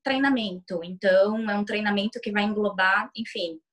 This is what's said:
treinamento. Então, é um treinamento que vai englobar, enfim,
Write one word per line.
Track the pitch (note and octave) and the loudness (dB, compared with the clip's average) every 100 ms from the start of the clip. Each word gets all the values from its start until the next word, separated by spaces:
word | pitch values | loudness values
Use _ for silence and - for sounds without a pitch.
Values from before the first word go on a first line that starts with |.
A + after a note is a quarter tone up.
treinamento. | C4+ C4 C#4 B3+ G#3 F3+ - F3 | -2 0 2 2 -2 -8 -8 -8
Então, | F3 F#3 G3 F#3+ G3+ A3 A3 | -8 -2 4 6 4 2 -2
é | G#3 | -2
um | G#3 | -2
treinamento | G#3 G#3 G3+ G#3 A#3+ | -2 0 0 -2 -4
que | A#3 | -4
vai | G#3 | 0
englobar, | G#3 G#3+ G#3 F#3+ F#3 G#3 A#3+ - | 0 0 -2 0 2 2 -2 -8
enfim, | A3+ A3+ F3 D#3+ _ | -10 -6 -8 -8 _